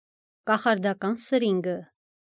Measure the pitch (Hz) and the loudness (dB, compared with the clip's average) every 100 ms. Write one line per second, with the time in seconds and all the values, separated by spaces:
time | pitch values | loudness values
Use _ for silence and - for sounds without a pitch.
0 | _ _ _ _ - 214 247 208 196 190 | _ _ _ _ -2 0 2 2 0 -2
1 | 196 226 - 262 233 185 180 180 170 _ | -4 -2 0 2 2 0 -2 -6 -10 _
2 | _ _ | _ _